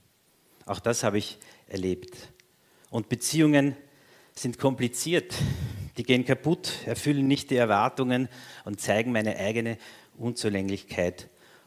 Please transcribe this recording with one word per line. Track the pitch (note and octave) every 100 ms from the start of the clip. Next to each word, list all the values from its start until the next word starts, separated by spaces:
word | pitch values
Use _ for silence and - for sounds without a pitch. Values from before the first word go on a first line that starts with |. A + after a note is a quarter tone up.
| _ _ _ _ _ _ -
Auch | G2
das | A2+ A#2+
habe | A2 G#2
ich | - - - - -
erlebt. | F#2+ F#2 F2+ - - - - _ _ _ _ _
Und | A#2 G#2+
Beziehungen | A#2+ - D#3 D3+ D3 C#3 C3 - _ _ - _ -
sind | B2+ A#2+
kompliziert, | C#3 - A#2+ - - F3 - - - - - - - -
die |
gehen | A#2+ B2+ B2
kaputt, | C3 D3+ F3 - - -
erfüllen | A2+ D3 C#3+ C3+
nicht | C#3 -
die | B2+
Erwartungen | A#2 G2+ B2 - B2+ B2 B2+ - - -
und | - G2+
zeigen | - G#2 A#2+
meine | A#2 G#2+ -
eigene | G2 A2+ A#2 A2 - - - -
Unzulänglichkeit. | A#2+ A#2+ A2 G2 G2 G2 - - F2+ - - _ - -